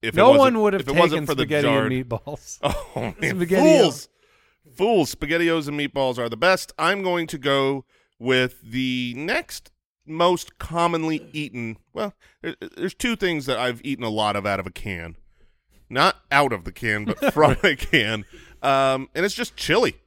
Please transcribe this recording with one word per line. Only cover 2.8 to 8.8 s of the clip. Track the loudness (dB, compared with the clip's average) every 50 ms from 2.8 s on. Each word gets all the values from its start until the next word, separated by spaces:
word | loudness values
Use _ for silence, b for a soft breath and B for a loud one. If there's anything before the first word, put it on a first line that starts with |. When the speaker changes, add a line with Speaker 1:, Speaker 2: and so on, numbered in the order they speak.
| -8 -10 -10
Speaker 1:
Oh, | -8 -8 -8 -8 -4
man. | -4 -4 -2
Speaker 2:
Spaghetti-O. | -2 -2 0 2 4 6 6 8 8 6
Speaker 1:
Fools. | 4 2 -4 -14 -18 _ _ _ _ _ _ _ _ _ _ _ _ _
Fools. | -2 0 2 2 2 2 0 -2
SpaghettiOs | -10 -6 -4 -2 0 0 0 0 -2 -4 -6
and | -6 -6
meatballs | -6 -6 _ -2 -2 -2 -2 -4
are | -4 -6
the | -4 0
best. | 2 2 2 2 -2 -10 -8 -4
I'm | -2 0 0 0 -2
going | -2 -2 -2 -4 -6
to | -8 -6
go | -2 0 0 2 2 0 -2 -4 -8 _ _ _ _ _ _ _
with | -2 0 2 2 2 0 -4 -10 -20
the | -10 -6 -4